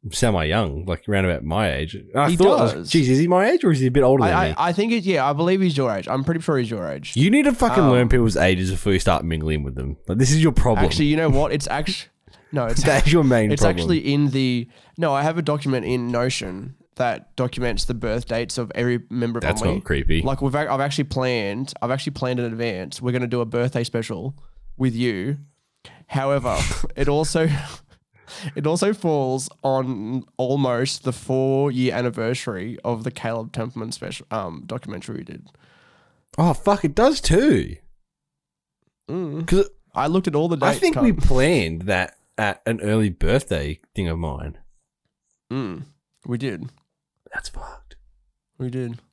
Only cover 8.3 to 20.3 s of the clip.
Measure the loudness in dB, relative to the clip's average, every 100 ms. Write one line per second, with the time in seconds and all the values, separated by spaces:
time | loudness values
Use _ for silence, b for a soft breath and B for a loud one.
8.3 | 4 2 2 0 -2 0 2 2 0 0
9.3 | -2 -2 -2 -4 -6 -8 -8 -6 0 4
10.3 | 4 4 4 4 4 2 2 0 2 2
11.3 | 2 2 -2 -4 -4 -4 -6 -10 _ _
12.3 | b b -4 0 2 4 6 6 6 6
13.3 | 4 4 4 2 2 0 0 2 2 2
14.3 | 2 0 -2 -4 b b b -2 0 0
15.3 | -2 -2 -2 0 -2 0 -2 0 0 0
16.3 | -2 -6 -10 -12 -18 _ -4 -2 -2 -8
17.3 | -4 -4 -2 -2 -2 -2 -2 -2 -4 -4
18.3 | -4 -4 -6 -6 -2 -2 -2 -4 -4 -4
19.3 | -2 -2 -2 -2 -4 -2 0 2 2 2